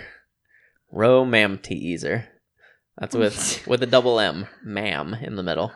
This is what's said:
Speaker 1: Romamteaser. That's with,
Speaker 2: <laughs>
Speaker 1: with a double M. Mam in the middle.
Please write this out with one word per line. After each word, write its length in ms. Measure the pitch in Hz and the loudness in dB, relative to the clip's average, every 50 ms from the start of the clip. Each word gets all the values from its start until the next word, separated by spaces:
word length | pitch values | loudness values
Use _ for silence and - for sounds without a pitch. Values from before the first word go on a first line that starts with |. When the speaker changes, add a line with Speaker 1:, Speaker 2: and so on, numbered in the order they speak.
| - - - - _ _ _ _ _ _ _ _ _ _ _ _ _ _ - | -2 -8 -18 -20 _ _ _ _ _ _ _ _ _ _ _ _ _ _ -2
Speaker 1:
Romamteaser. 1300 | - 107 120 127 131 131 127 117 110 107 101 98 95 - - 95 80 - 85 87 80 - 71 90 117 113 - _ _ _ _ _ _ _ _ _ _ _ _ _ - | 2 4 6 6 6 4 4 4 4 4 2 0 -4 -8 -8 -8 -6 -6 -6 -6 -4 -4 -4 -4 -4 -4 -8 _ _ _ _ _ _ _ _ _ _ _ _ _ -14
That's 180 | - - - | -12 -6 -2
with, 480 | 117 110 104 104 - - - - - - | 0 0 0 0 -2 -4 -4 -6 -6 -2
Speaker 2:
<laughs> 40 | - | -2
Speaker 1:
with 160 | 123 123 127 | 0 0 2
a 40 | 120 | 4
double 320 | 123 127 120 127 120 110 | 4 4 6 6 4 4
M. 280 | 104 87 73 85 104 - - - - | 2 0 0 -4 -8 -10 -14 -16 -14
Mam 500 | 110 101 101 107 104 85 71 73 80 104 | -10 -8 -6 -4 -4 -4 -4 -4 -6 -8
in 220 | 113 - - - | -8 -8 -8 -8
the 80 | 98 90 | -6 -4
middle. 280 | 87 80 78 90 110 - | -4 -2 -2 -2 -4 -6